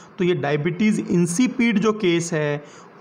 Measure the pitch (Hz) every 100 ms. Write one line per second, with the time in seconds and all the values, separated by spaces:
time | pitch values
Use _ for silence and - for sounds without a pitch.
0 | - - 180 170 143 151 160 170 214 -
1 | - 180 175 175 254 - 233 208 220 214
2 | 185 170 165 160 151 147 - - - -